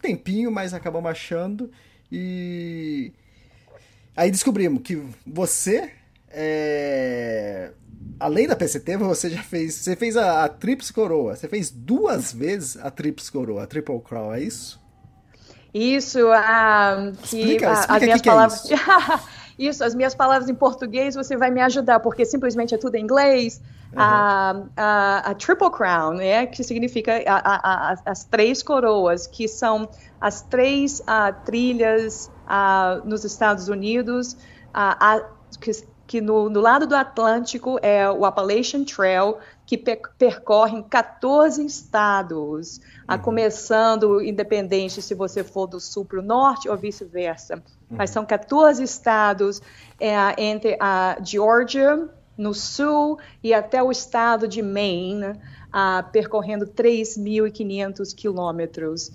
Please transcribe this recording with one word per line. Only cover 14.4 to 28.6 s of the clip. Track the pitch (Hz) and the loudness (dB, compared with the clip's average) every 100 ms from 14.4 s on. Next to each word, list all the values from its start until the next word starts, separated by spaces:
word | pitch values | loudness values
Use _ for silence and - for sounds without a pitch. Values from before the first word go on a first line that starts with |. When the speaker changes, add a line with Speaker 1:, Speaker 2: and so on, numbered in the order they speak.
Speaker 1:
isso? | 175 - - - _ _ - _ _ _ - - _ | -8 -10 -14 -20 _ _ -20 _ _ _ -20 -20 _
Speaker 2:
Isso, | 208 240 277 262 254 233 | -4 0 0 -2 2 6
ah, | 226 214 226 220 214 202 196 202 190 | 6 6 4 6 6 4 2 -4 -10
que | - 226 | -8 -2
Speaker 1:
Explica, | 226 - - | 2 2 2
Speaker 2:
a-, | |
Speaker 1:
explica | 220 - 214 | 2 4 4
Speaker 2:
as | |
minhas | 226 233 | 6 4
Speaker 1:
que | |
que | 240 | 6
é | |
Speaker 2:
palavras | 220 220 220 | 8 6 4
Speaker 1:
isso. | - 294 - 370 - 320 - | -2 0 6 6 6 -2 -4
Speaker 2:
<laughs> | - - - | -18 -20 -6
Isso, | 277 285 | -4 -2
as | 240 | -2
minhas | 240 262 | 0 0
palavras | 262 262 269 247 | 2 4 4 2
em | |
português, | 254 269 269 247 240 277 | 2 2 0 -4 -2 -2
você | 269 262 262 | -4 -4 0
vai | 254 | 2
me | 254 | 4
ajudar, | 254 254 247 226 | 2 2 4 4
porque | 233 226 | 2 0
simplesmente | 226 285 247 226 233 | 0 0 -2 -2 -2
é | 220 | -2
tudo | 254 | -2
em | 214 | -4
inglês. | 214 269 285 262 233 - - - - | 0 4 4 4 2 -6 -16 -20 -10
Speaker 1:
Aham. | - 208 208 208 196 190 190 196 | 2 4 4 4 2 0 -2 -8
Speaker 2:
A, | - | -4
a, | 214 208 196 196 - | 0 2 2 2 -2
a | |
Triple | 202 - 359 370 | -2 0 2 2
Crown, | 349 196 170 156 | 2 0 2 0
né, | 175 190 214 254 | 0 0 2 0
que | - | -4
significa | 247 233 240 240 220 226 - | -8 -4 -4 -2 -2 0 2
a, | 196 | 2
a, | - 202 190 185 151 | 2 0 2 0 -2
a, | 185 - | -4 -6
as | - | -10
três | - 220 220 262 | -2 2 2 2